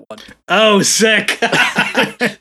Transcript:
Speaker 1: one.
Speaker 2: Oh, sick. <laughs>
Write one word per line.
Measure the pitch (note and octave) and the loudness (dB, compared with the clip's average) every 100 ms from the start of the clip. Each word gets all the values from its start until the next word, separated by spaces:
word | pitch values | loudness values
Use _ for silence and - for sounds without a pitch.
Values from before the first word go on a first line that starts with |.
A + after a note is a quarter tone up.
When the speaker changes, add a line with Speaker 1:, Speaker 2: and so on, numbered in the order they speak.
| - | -16
Speaker 1:
one. | G#2+ - - - | -20 -20 -20 -4
Speaker 2:
Oh, | F#3+ A3 G3+ | 2 4 4
sick. | - - A3 G#3 G3+ - | 2 2 2 2 0 -4
<laughs> | A3+ - - - G#3 B3+ A3 - A#3+ - | -2 0 -2 -2 -4 -2 -4 -2 -6 -2